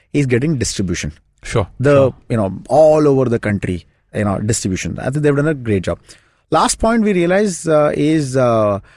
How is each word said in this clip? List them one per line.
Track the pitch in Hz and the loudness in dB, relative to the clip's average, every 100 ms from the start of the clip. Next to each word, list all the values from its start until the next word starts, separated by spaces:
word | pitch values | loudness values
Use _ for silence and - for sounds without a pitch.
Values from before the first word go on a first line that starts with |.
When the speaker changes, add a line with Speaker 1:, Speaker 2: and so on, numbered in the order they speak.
| _ | _
Speaker 1:
is | 147 135 | -2 0
getting | 120 151 139 | 0 0 -2
distribution. | 101 - 92 87 76 - _ _ | -4 -4 -4 -4 -8 -12 _ _
Speaker 2:
Sure, | - 117 101 - | -6 -4 -4 -2
Speaker 1:
The, | 135 | 2
Speaker 2:
sure. | 143 131 - _ | 4 2 -2 _
Speaker 1:
you | 113 | -2
know, | 98 95 - | -2 -6 0
all | 131 156 156 147 | 4 6 6 4
over | 135 123 | 2 0
the | 113 | -2
country, | 107 101 - 87 - _ _ | -2 -4 -4 -6 -8 _ _
you | 104 | -4
know, | 104 95 | -2 -2
distribution. | 107 113 104 90 85 - | -2 -2 -2 -4 -4 -6
I | - | -6
think | 147 | -2
they've | 147 139 | 0 2
done | 151 | 0
a | |
great | 147 113 98 | -2 -2 -2
job. | 85 - _ - _ _ _ | -2 -8 _ -20 _ _ _
Last | 156 233 - | 0 0 0
point | 226 233 | 0 2
we | 208 | 0
realize, | 180 170 190 208 165 165 | 0 0 0 0 -4 0
uh, | 151 147 | 2 2
is, | 147 147 160 139 131 | 0 0 0 0 0
uh, | 123 113 107 98 - | 2 2 0 -2 -8